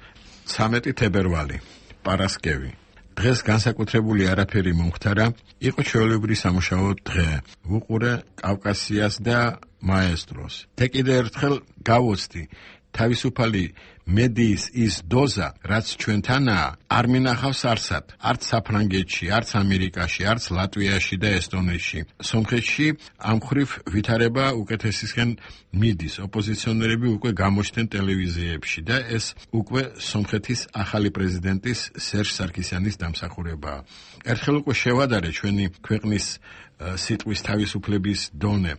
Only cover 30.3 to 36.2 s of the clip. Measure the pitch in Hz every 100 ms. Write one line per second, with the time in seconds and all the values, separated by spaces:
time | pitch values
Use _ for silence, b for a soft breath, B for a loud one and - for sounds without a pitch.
30.3 | 107 - 120 - - 98 107 101 98 95
31.3 | 90 92 95 123 120 - - - 104 104
32.3 | - 92 87 90 90 101 101 85 80 87
33.3 | - 85 80 73 69 - B B B -
34.3 | 127 - 147 143 120 127 123 139 110 82
35.3 | 78 101 101 98 - - 110 107 104